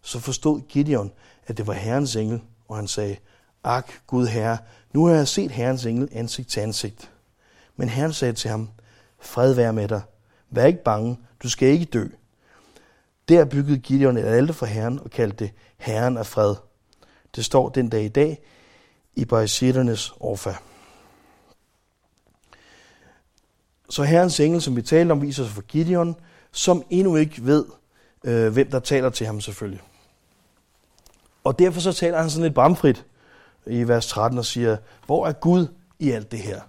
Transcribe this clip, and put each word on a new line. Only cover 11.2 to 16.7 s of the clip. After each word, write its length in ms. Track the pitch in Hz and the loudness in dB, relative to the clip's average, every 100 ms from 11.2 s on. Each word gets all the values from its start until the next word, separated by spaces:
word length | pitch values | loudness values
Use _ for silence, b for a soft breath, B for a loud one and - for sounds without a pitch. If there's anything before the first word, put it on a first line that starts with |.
| b b | b b
Du 60 | 123 | -8
skal 180 | - 131 | 2 4
ikke 180 | 151 170 | 4 2
dø." 220 | 120 98 - _ _ b b b b b b b b - | -4 -4 -10 _ _ b b b b b b b b 6
Der 160 | 170 147 | 6 6
byggede 320 | 139 143 139 | 2 0 -2
Gideon 400 | - 135 135 120 | 0 2 4 2
et 80 | 104 | 2
alter 280 | 117 147 | 2 2
for 120 | 156 117 | -2 -6
Herren 340 | 110 113 135 | -4 -4 -6
og 120 | - | -8
kaldte 340 | - 113 104 104 | -4 -4 -2 -10
det 80 | b b b | b b b
Herren 400 | - 110 123 120 | -6 -2 -2 -2
er 60 | |
fred. 320 | 107 - 104 101 - | -4 0 0 0 -10